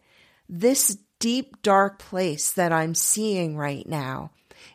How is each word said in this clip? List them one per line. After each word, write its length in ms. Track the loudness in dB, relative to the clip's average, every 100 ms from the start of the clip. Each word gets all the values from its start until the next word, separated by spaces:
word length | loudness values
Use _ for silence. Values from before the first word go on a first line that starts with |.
| _ _ _ _ -16
this 440 | 0 2 4 0 -2 _ _
deep, 420 | -2 -2 -4 -4
dark 360 | 4 4 4 0
place 540 | -8 -4 -2 -2 -2
that 220 | 0 2
I'm 200 | 2 0
seeing 640 | 0 0 0 0 0 -2 -4
right 320 | -6 -6 -6
now 440 | -6 -6 -8 -10 -18 _ -20 -20